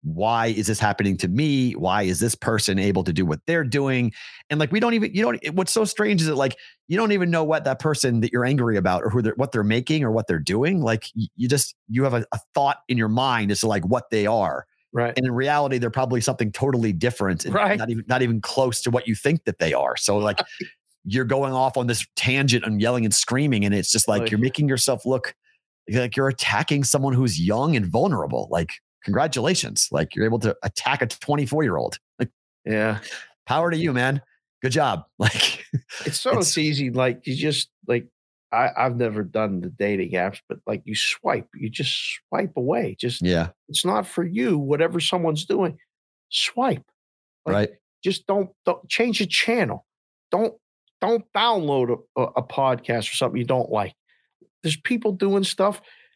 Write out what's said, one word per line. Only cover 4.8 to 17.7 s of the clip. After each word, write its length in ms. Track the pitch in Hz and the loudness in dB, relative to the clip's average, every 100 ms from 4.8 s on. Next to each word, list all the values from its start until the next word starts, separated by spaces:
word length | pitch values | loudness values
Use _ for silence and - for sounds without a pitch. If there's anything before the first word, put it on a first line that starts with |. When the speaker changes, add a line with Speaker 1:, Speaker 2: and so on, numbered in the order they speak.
| 233 | 2
Speaker 1:
even, 180 | 233 214 | 0 0
you 80 | 190 | 0
don't, 320 | 233 233 151 | 0 -2 -4
what's 180 | 175 180 | -2 0
so 120 | 226 214 | 0 0
strange 340 | - 208 196 | 0 0 2
is 60 | 160 | 2
that, 80 | 139 | 2
like, 200 | 135 - - _ - | 0 -2 -14 _ -4
you 100 | 180 | 0
don't 120 | 220 | 2
even 180 | 202 175 | 2 2
know 120 | 165 | 2
what 220 | 156 156 | 2 0
that 140 | 147 127 | 0 0
person 400 | 156 143 131 117 | 0 0 2 2
that 100 | 117 | 2
you're 140 | 123 | 2
angry 320 | 123 143 117 104 | 2 2 2 2
about 260 | 92 90 | 2 2
or 60 | 107 | 0
who 100 | 123 | 0
they're, 120 | 110 - | 0 0
what 140 | 127 | -2
they're 120 | 113 | 0
making 400 | 104 117 127 156 | 2 2 0 0
or 80 | 123 | 2
what 140 | 110 107 | 0 0
they're 100 | 82 | -2
doing. 420 | 71 104 147 190 | 0 0 2 2
Like, 240 | 113 110 - 110 | 2 0 -4 -6
y-, 100 | 175 | -6
you 140 | - 123 | -4 0
just, 260 | 143 - - - | 0 0 -8 -4
you 160 | 117 | 0
have 100 | 135 | 2
a, 100 | 120 - | 0 -2
a 80 | 120 - | -8 -4
thought 240 | - 139 143 - | 0 0 0 -2
in 80 | 123 | 0
your 100 | 110 | 2
mind 420 | 117 131 120 101 | 2 4 4 2
as 100 | 101 | 0
to, 60 | 110 | 2
like, 180 | 101 90 | 0 2
what 240 | 123 - | 0 0
they 160 | 107 101 | 0 2
are. 400 | 113 90 67 - _ _ | 2 0 -4 -10 _ _
Speaker 2:
Right. 220 | 120 120 120 | -4 -2 0
Speaker 1:
And 80 | |
in 80 | 127 | 0
reality, 460 | 120 139 147 143 127 | 0 0 2 0 0
they're 100 | 117 | -2
probably 320 | 120 127 123 | 0 0 0
something 300 | 123 127 110 | 0 0 -2
totally 400 | - 135 123 110 | -2 0 2 2
different 520 | 85 120 - 98 85 - | 0 -2 0 -2 -2 -2
and 80 | |
Speaker 2:
Right. 240 | 196 101 | 0 0